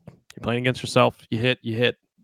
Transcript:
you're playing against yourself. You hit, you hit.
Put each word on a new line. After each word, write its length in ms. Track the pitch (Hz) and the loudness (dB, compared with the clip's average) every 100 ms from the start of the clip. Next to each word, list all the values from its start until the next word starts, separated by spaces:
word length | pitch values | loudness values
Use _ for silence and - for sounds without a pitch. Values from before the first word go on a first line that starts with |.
| - | -20
you're 360 | - _ - | -20 _ -10
playing 180 | 107 120 | -6 -2
against 200 | 127 127 | -2 -4
yourself. 360 | 110 127 120 - - | 0 4 4 0 -8
You 100 | 110 | -2
hit, 200 | 127 127 | -2 -2
you 140 | 117 113 | -4 0
hit. 220 | 120 - _ _ | 0 -2 _ _